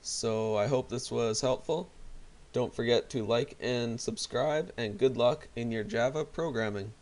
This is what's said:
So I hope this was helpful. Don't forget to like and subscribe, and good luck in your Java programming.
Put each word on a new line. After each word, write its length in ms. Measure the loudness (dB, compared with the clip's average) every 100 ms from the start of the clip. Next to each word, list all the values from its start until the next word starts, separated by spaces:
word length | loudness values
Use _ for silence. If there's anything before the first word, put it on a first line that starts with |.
So 560 | -6 -4 -2 0 2 2
I 120 | 4
hope 200 | 2 0
this 220 | -6 -4
was 320 | 0 0 2
helpful. 480 | 0 0 0 -2 -2 -12 -14 -14 -16 -20 -6
Don't 200 | -2 -2
forget 360 | 0 4 4 4
to 160 | -4 2
like 320 | 2 0 -4
and 400 | -2 0 0 -2
subscribe, 720 | -4 -6 -4 0 2 0 -2 -4
and 180 | -4 4
good 220 | 2 6
luck 300 | 4 4 -4
in 160 | -6 -2
your 140 | -2
Java 400 | -2 2 2 0
programming. 680 | -4 -2 -2 0 0 -2 -6 -12